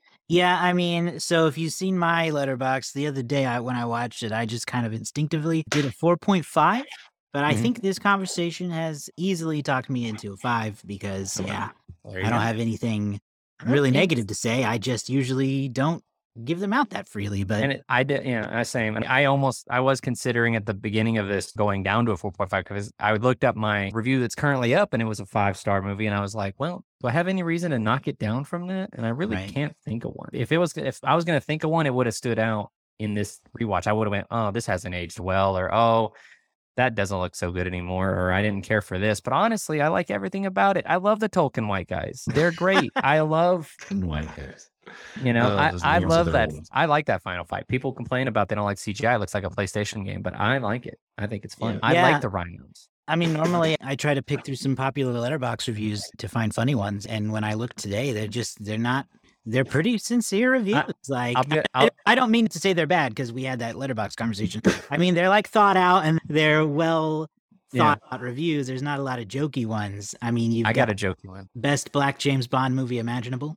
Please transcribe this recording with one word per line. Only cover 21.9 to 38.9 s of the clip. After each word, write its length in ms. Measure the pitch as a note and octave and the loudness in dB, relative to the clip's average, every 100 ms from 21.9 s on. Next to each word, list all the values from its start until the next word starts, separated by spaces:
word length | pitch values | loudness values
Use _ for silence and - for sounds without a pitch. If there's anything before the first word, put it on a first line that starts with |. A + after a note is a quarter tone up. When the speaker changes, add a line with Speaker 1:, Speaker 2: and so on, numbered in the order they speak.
| G#2+ A#2+ | 2 2
Speaker 2:
to 40 | |
a 40 | G2 | -2
four 160 | G#2 | -4
point 180 | - G2 | -6 -4
five 140 | G2 | -4
'cause 260 | F#2 G2+ G2+ - | -4 -8 -10 -4
I 140 | G#2 | 0
looked 300 | A2 B2 B2 | 2 2 2
up 100 | B2+ | 0
my 380 | A2 G#2+ G#2 G2 | 0 0 0 -2
review 240 | A2 A2+ C3+ | -4 -2 0
that's 160 | A#2 | 0
currently 400 | - D3 C3+ A#2+ | 0 0 2 2
up 180 | D3+ G#3 | 2 2
and 60 | B2 | 0
it 40 | A2+ | -2
was 140 | G#2+ | -4
a 60 | G2+ | -4
five-star 540 | G#2+ G2+ F#2+ - G2 | 0 0 0 0 0
movie. 260 | F#2+ G2+ G#2+ | 0 -2 -2
And 80 | G2+ | -2
I 40 | |
was 140 | G2 | -2
like, 220 | G#2+ G2 F#2 | -4 -6 -4
"Well, 260 | D3 F3+ - _ | -6 -6 -14 _
do 60 | B2 | -2
I 60 | |
have 160 | C#3 F3 | 0 0
any 160 | F#3+ | -2
reason 260 | E3+ E3 F3 | -2 -2 -2
to 80 | C3 | 0
knock 300 | G#2+ C3 D3 | 0 0 -2
it 100 | C3+ | -4
down 240 | G#2+ A#2+ | -2 -2
from 240 | D3 F3 F3 | -4 -8 -6
that?" 240 | F#3+ F#3+ | -6 -6
And 120 | - A2+ | -6 -4
I 40 | |
really 260 | A#2+ G#3 G2+ | -4 -4 -4
Speaker 1:
Right. 120 | G2 | -6
Speaker 2:
can't 220 | C3+ D3+ - | -4 -6 -6
think 200 | - A#2 | -8 -6
of 60 | - | -6
one. 180 | - - | -10 -10
If 180 | - A#2+ | -6 0
it 80 | D#3+ | 2
was, 180 | F3 - | 2 -2
if 220 | C3+ - | -6 -4
I 100 | C3+ | 0
was 100 | D#3+ | 2
gonna 160 | E3+ D3+ | 2 0
think 220 | - D#3 | 0 -2
of 80 | D#3+ | 0
one, 160 | E3 D3 | 2 2
it 80 | |
would 120 | B2 A2+ | 2 0
have 100 | - | 0
stood 240 | B2 A2+ | -2 0
out 320 | A2+ G#2+ G2 _ _ - | 0 0 -4 _ _ -8
in 160 | G#2+ | -4
this 240 | G#2 G#2 - _ - | -2 -4 -6 _ -6
rewatch. 300 | A2+ F#2 G#2+ | -2 0 2
I 60 | |
would 160 | G#2+ G#2+ | 0 0
have 20 | |
went, 160 | G2+ - | -2 -2
"Oh, 180 | A#2 G#2+ | -2 -2
this 160 | G2 - | -2 -2
hasn't 260 | F#2 F#2 F2+ | -2 -4 -6
aged 240 | E2+ - | -8 -6
well," 360 | F2+ F#2+ G2 F#2+ | -2 2 2 2
or, 160 | F#2 | 0
"Oh, 420 | A2 A#2 A2+ A2 - - - _ _ _ - | 4 4 4 2 -4 -20 -20 _ _ _ -2
that 200 | B2+ A2 | 0 0
doesn't 200 | G2 G2 | -2 -2
look 180 | F2+ - | -4 -4
so 160 | F2+ | -4
good 160 | F2+ F2+ | -2 -4
anymore," 420 | F2+ F2+ F#2 F#2+ | -4 -4 -2 0
or, 220 | F#2 F2+ | 0 2
"I 100 | F#2 | 2
didn't 200 | G#2+ G2 | 0 -2
care 200 | - G#2+ | 0 -2
for 160 | - | 0